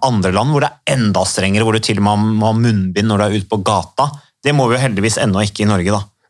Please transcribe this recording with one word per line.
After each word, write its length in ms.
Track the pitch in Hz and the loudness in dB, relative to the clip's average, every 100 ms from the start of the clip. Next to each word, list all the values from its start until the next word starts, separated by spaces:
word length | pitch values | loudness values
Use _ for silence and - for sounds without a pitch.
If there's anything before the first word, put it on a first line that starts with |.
andre 300 | 131 110 92 | 0 0 0
land 160 | 95 131 | 0 0
hvor 140 | 143 | 0
det 80 | 147 | -2
er 240 | - - 135 | -4 -4 0
enda 260 | 107 90 98 | 0 0 -2
strengere, 380 | - 95 101 113 | -2 0 0 0
hvor 120 | 110 | 0
du 40 | |
til 200 | - 101 | 0 0
og 60 | 104 | 0
med 300 | 104 107 107 | 2 0 0
må 100 | 110 | 0
ha 60 | 113 | 2
munnbind 520 | 117 107 92 92 110 | 2 2 0 0 0
når 120 | 101 | 2
du 40 | 104 | 0
er 100 | 104 | 0
ute 120 | 95 | -2
på 100 | 104 | -2
gata. 480 | 104 98 - - 143 147 - _ | 0 -2 -2 -2 -2 -4 -20 _
Det 120 | 139 147 | -2 2
må 100 | 123 | 2
vi 80 | 123 | 2
jo 60 | |
heldigvis 380 | 131 98 110 - | 0 0 -2 0
ennå 220 | 120 95 101 | 0 0 -2
ikke 160 | - | 0
i 80 | 104 | 0
Norge, 240 | 98 87 | 2 0
da. 80 | 104 101 _ | -2 -4 _